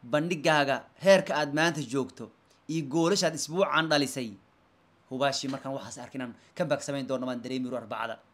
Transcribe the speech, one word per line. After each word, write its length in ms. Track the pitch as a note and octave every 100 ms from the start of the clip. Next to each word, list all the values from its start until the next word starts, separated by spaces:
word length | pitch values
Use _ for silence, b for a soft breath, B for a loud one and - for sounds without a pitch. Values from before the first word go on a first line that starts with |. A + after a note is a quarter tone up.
Bandhigaaga, 720 | B2 D3 E3 E3+ D3+ D3+ C#3 C3 - -
heerka 320 | F3+ G3 F#3+
aad 200 | D3 D3
maanta 280 | C#3+ E3 D#3
joogto, 480 | B2+ C3+ B2+ - A2 _ _ b -
iyo 180 | D#3+ C#3
goolashaad 480 | D3 E3 F#3+ F3+
isbuucan 540 | D#3 - E3 F#3+ C#3+ D#3+
dhalisay, 420 | D3 C3+ C3+ A#2 G2 _ _ _ _ _ _ _
hubaashi 380 | B2+ C#3 C3+ C#3
markaan 260 | C3+ C3+
waxaas 240 | C3+ C3 C#3
arkin 240 | B2 C3
aan 120 | B2 - b -
comeback 260 | E3 C#3+
samayn 240 | - C#3 C3
doono 200 | C3 B2+
baan 140 | B2
dareemi, 240 | B2 C3 B2+
wuri, 100 | B2
Arbacada. 360 | A2+ A2+ A2+ A2 _